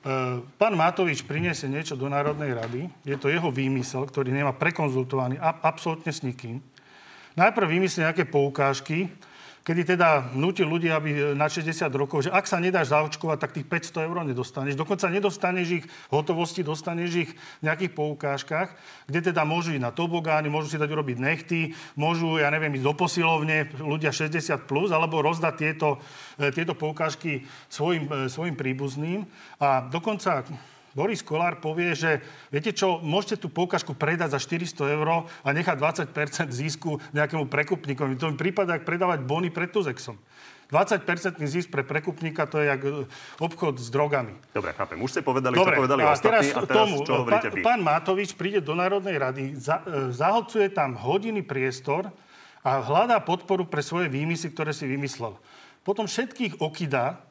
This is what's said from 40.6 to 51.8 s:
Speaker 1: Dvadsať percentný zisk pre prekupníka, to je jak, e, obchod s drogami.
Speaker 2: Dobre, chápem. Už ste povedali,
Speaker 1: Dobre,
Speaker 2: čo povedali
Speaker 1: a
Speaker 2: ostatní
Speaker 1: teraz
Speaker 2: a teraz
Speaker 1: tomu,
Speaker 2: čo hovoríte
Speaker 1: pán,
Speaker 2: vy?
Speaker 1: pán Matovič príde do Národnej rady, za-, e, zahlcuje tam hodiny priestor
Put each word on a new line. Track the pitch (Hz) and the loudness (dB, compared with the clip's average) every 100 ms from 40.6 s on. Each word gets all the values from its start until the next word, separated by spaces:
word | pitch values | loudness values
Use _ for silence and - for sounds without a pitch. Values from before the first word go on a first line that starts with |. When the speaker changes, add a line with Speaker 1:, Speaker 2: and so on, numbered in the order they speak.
| _ | _
Speaker 1:
Dvadsať | 147 196 196 | 2 4 2
percentný | - 170 185 160 147 | 0 0 -2 -2 -2
zisk | 170 170 | -2 -2
pre | 143 | -4
prekupníka, | 131 147 151 151 160 160 151 | -2 -2 -2 -4 -6 -2 -2
to | 151 | 2
je | 147 | 2
jak, | 135 139 | 0 -2
e, | 147 127 - - - | -4 -8 -12 -20 -4
obchod | 165 165 165 127 | -4 0 -2 -2
s | 117 | -2
drogami. | 135 147 143 113 92 - | 0 2 0 -2 -10 -6
Speaker 2:
Dobre, | - 90 - | -4 -4 -4
chápem. | 98 82 | -6 -4
Už | 127 180 | -4 -2
ste | 139 | 2
povedali, | 131 127 127 | 2 4 6
Speaker 1:
Dobre, | 185 | 6
Speaker 2:
čo | 143 | 6
povedali | 131 139 147 | 4 6 6
Speaker 1:
a | |
Speaker 2:
ostatní | 147 - | 6 6
Speaker 1:
teraz | 226 143 | 6 4
Speaker 2:
a | 123 | 2
teraz | 196 135 | 4 4
Speaker 1:
tomu, | 214 151 | 6 2
Speaker 2:
čo | 143 127 120 | 2 2 4
hovoríte | 123 110 | 4 2
Speaker 1:
pán, | 95 | 0
Speaker 2:
vy? | 202 | 2
Speaker 1:
pán | 240 | 4
Matovič | 165 156 175 190 196 - | 4 2 2 0 -2 -4
príde | 175 202 | 0 0
do | 143 165 | 0 0
Národnej | 185 202 190 160 | 2 2 0 0
rady, | 131 131 135 143 | 0 -2 -6 -6
za-, | 135 160 | -2 -2
e, | 185 147 131 | -2 -4 -4
zahlcuje | 123 160 220 214 220 196 196 | 2 4 4 2 2 2 2
tam | 143 | 0
hodiny | 117 113 185 220 214 | 0 0 0 0 -4
priestor | - 135 131 127 | -4 -2 -2 -2